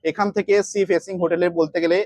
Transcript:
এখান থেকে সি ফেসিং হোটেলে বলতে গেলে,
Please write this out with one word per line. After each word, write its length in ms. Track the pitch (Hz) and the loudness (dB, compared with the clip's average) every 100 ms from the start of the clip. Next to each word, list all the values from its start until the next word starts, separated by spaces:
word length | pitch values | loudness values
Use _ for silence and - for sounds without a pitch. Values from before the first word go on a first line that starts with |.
এখান 240 | 160 151 202 | -4 -2 -2
থেকে 320 | 202 202 202 | -2 0 0
সি 180 | 190 208 | 0 -2
ফেসিং 300 | 190 175 - 185 | 0 0 -2 -4
হোটেলে 280 | 165 170 175 | -2 0 0
বলতে 320 | 170 156 175 | 0 0 0
গেলে, 240 | 165 180 | 0 0